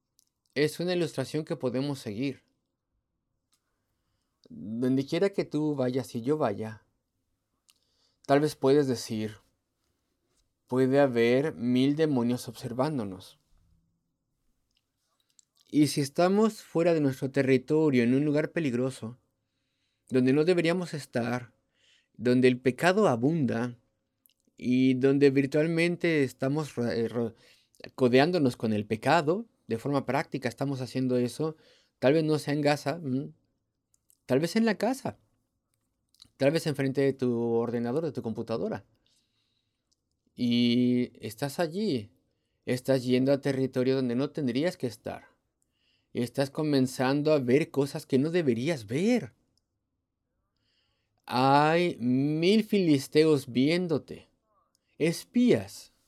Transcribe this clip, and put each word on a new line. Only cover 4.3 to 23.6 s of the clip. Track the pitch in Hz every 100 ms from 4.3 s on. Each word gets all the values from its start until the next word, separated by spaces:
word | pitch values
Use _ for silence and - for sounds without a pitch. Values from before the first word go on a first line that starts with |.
| _ _
Donde | 76 92 113 127 131 139
quiera | 165 196
que | - -
tú | 151 151
vayas | 143 127 127 120
y | 120
yo | 120 156
vaya, | 127 101 110 107 _ _ _ _ _ _ _ _ _ _ _ _ _ _ -
tal | 143
vez | 151 -
puedes | 135 147 135
decir, | 117 - 110 107 101 _ _ _ _ _ _ _ _ _ _ _ _ _
"Puede | 127 131 139
haber | 139 120 117 127 156 -
mil | 120 123 135 147
demonios | 156 131 117 120 -
observándonos". | 110 127 117 147 143 101 92 - _ _ _ _ _ _ _ _ _ _ _ _ _ _ _ _ _ _ _ _ _ _ _ _
Y | 143 143
si | 151
estamos | 139 - 180 202 220 214
fuera | - 165 170
de | 160
nuestro | 143 131 131
territorio, | 143 131 131 127 156 156 123
en | 117
un | 131 151
lugar | 147 160
peligroso, | 175 147 120 131 131 113 120 _ _ _ _ _ _ _ _ _
donde | 127 127
no | 143
deberíamos | 160 175 165 185 175
estar, | 156 - 123 117 123 120 _ _ _ _ _ _ -
donde | 120 127 127
el | 123
pecado | 131 120 170 190 196
abunda | 117 131 170 120 113